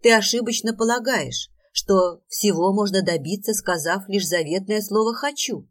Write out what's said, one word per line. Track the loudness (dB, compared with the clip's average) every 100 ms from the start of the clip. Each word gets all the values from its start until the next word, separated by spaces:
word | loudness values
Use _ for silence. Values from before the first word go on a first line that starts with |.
Ты | 6
ошибочно | 6 4 -2 -2 -4 -4 -2
полагаешь, | 0 0 0 -2 -2 -8 -12 _ _
что | -8 2 4 4 -2 _
всего | -2 0 2 2
можно | 2 2 0
добиться, | 0 -2 -2 -6 -2 -4
сказав | -2 -2 0 -2 -2
лишь | -2 0
заветное | -2 0 -2 0 -4
слово | 0 0 0 0
«хочу». | -4 -4 -6 -6 -10